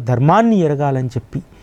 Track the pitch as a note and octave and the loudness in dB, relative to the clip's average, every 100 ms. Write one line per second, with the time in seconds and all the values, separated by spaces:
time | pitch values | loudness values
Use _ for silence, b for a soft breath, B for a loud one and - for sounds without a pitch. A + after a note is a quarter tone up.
0 | A#2+ A#2+ C#3+ G3 A#3 G#3+ D#3 C#3+ C#3+ C3+ | 0 0 2 4 2 2 0 0 -2 -2
1 | C3 A#2 - F3 - B | -4 -8 -8 -12 -12 B